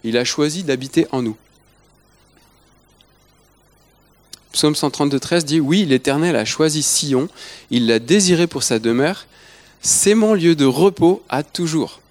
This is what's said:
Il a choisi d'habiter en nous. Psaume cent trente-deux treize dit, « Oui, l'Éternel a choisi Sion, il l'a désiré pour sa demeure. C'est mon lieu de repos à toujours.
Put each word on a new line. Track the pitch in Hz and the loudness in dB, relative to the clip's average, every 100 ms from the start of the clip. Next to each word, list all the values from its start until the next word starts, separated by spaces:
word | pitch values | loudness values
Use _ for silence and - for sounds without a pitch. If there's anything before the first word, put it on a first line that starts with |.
Il | 113 117 | -2 -2
a | |
choisi | 123 - 151 160 | -2 -2 -2 -2
d'habiter | 170 131 135 165 - | -4 -4 -2 -2 0
en | 131 | -2
nous. | 117 107 _ _ _ _ _ _ _ _ _ _ _ _ _ _ _ _ _ _ _ _ _ _ _ _ _ _ _ _ _ - _ | -4 -8 _ _ _ _ _ _ _ _ _ _ _ _ _ _ _ _ _ _ _ _ _ _ _ _ _ _ _ _ _ -20 _
Psaume | - 151 | -2 0
cent | 151 147 | 0 -4
trente-deux | - 147 135 | -2 -2 -2
treize | - 170 | -2 -2
dit, « | 147 160 | 0 -2
Oui, | 139 185 | 2 0
l'Éternel | 180 131 139 139 175 127 | 2 0 0 0 0 0
a | |
choisi | 110 - 160 151 | -2 0 0 0
Sion, | 143 - 143 127 156 - - - - | -2 -2 0 -2 -2 -10 -20 -20 -4
il | 120 113 | -2 2
l'a | 113 | 0
désiré | 120 202 185 165 170 | 2 2 4 2 0
pour | 139 | -2
sa | - 113 | -2 -2
demeure. | 113 120 147 196 - _ - - - _ | 0 0 0 -4 -14 _ -20 -20 -20 _
C'est | - - 196 | -2 0 2
mon | 220 214 | 4 4
lieu | 208 165 | 4 2
de | 160 | 4
repos | 135 131 190 175 165 190 - | 2 4 2 4 2 2 -4
à | 127 | -6
toujours. | 151 - 170 156 110 - _ | -6 -6 -4 -2 -4 -10 _